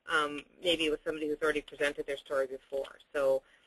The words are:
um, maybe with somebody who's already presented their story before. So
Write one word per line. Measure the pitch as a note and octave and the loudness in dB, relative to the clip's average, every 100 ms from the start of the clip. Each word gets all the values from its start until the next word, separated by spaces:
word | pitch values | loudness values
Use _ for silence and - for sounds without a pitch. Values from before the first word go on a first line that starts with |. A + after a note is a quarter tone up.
| - | -2
um, | D#3+ D3 D3 - - | 0 0 -4 -12 -4
maybe | F3+ D#3+ D#3 | 0 2 2
with | D3+ | 0
somebody | E3 D#3 D3+ | -2 -4 -2
who's | D3+ | 0
already | D#3 D3 | 0 0
presented | - C#3+ C#3+ D3 C#3+ | -2 -2 -2 -2 -6
their | C#3 | -8
story | - C#3 C3 | -4 -2 -2
before. | C3+ - C3+ - - _ | -4 -8 -6 -6 -10 _
So | D3 C3+ C3+ - _ | 0 2 2 -2 _